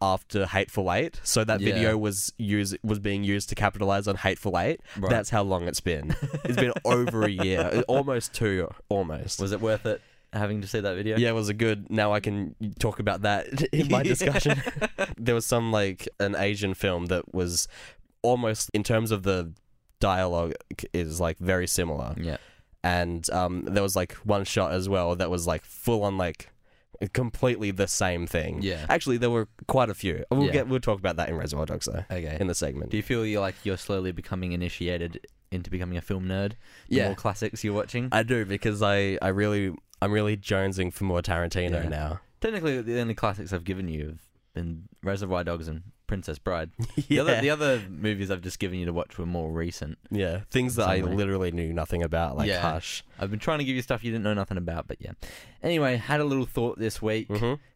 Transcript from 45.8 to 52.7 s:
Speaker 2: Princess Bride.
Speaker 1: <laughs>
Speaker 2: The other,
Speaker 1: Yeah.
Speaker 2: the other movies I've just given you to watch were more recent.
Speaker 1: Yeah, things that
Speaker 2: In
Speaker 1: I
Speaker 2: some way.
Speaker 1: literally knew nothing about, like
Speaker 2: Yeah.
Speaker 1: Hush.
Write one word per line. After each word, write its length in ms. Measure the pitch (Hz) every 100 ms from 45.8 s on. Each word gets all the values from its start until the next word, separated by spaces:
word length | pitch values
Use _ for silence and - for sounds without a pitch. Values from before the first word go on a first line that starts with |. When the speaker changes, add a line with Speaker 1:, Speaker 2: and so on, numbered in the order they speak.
| 95 - -
Speaker 2:
Princess 320 | 101 85 78
Bride. 320 | - 85 80 - 117
Speaker 1:
<laughs> 180 | - 143
Speaker 2:
The 120 | 139
other, 140 | 156
Speaker 1:
Yeah. 80 | 113
Speaker 2:
the 80 | 139
other 300 | 151 147 123 95
movies 440 | 82 107 101 95
I've 100 | 95
just 160 | 90 -
given 220 | 98 92
you 60 | 87
to 60 |
watch 260 | 85 - -
were 80 | 85
more 240 | 87 80
recent. 480 | 80 85 - 73 - -
Speaker 1:
Yeah, 300 | 107 92 87 107
things 260 | 131 127 123
that 100 | 98
Speaker 2:
In 40 |
Speaker 1:
I 100 | 95
Speaker 2:
some 80 | 90
way. 40 | 98
Speaker 1:
literally 340 | 98 98 90
knew 200 | 85 82
nothing 300 | 85 76 85
about, 340 | 85 82 82 65
like 120 | 76
Speaker 2:
Yeah. 140 | 90
Speaker 1:
Hush. 420 | 85